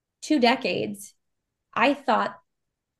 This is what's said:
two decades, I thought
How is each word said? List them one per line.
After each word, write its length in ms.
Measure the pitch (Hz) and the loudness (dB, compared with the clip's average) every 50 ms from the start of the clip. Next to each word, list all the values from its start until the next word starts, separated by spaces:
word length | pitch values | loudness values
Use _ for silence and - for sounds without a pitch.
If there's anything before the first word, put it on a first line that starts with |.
| _ _ _ _ | _ _ _ _
two 180 | - - 311 285 | -2 0 2 4
decades, 720 | 233 233 254 254 - 185 180 - - 214 202 - - - _ _ _ _ _ _ _ _ _ _ _ _ - | 4 4 2 2 0 -4 -2 -2 -4 -6 -8 -12 -14 -20 _ _ _ _ _ _ _ _ _ _ _ _ -2
I 200 | - 226 277 277 | 0 2 2 0
thought 460 | 277 - - 220 202 202 - - - _ _ _ _ _ _ _ _ _ _ _ _ | 0 0 0 0 0 0 -4 -8 -14 _ _ _ _ _ _ _ _ _ _ _ _